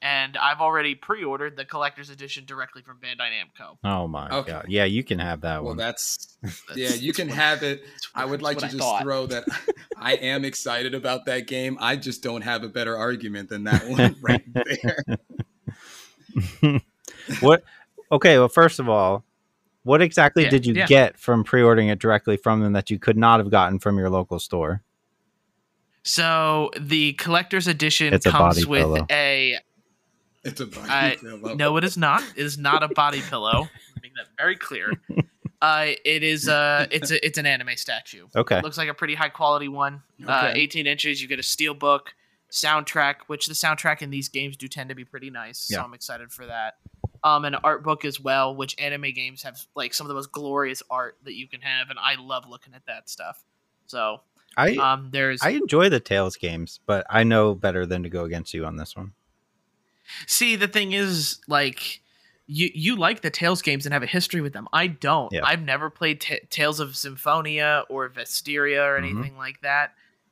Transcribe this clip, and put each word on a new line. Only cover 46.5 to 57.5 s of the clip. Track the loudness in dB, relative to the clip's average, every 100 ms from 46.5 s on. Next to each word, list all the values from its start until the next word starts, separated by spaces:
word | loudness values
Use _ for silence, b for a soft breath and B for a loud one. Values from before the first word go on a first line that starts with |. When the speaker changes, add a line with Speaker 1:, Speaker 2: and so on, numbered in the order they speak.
| -8 -8 -10 -20 -14 -14 -2
Speaker 1:
Um, | 2 2
an | 2 0
art | 0 0
book | 0 -4
as | -4 -6
well, | -2 0 0
which | -2 -8 -6
anime | -6 -6 -8
games | -8 -10 -12
have, | -16 -16 -14
like, | -10 -6
some | -6
of | -6
the |
most | -8 -10
glorious | -10 -4 -2 -2 -6 -8
art | -6 -6 -10
that | -18
you | -16 -16
can | -12
have, | -6 -4 -4
and | -4
I | -4 -4
love | -6 -10 -10
looking | -18 _
at | -20 -14
that | -14 -14
stuff. | -14 -14 -14 _ _ _ _ -12
So, | -4 -4 -4 _ _ b 0
Speaker 2:
I, | 0 2
Speaker 1:
um, | 2 0 -2
there's | -2 -2 0
Speaker 2:
I | -2
enjoy | -2 2 4 6
the | 4
Tales | 2 2 2 -2
games, | -6 -6 -8 -8 -2
but | -2 2
I | 4
know | 6 6 4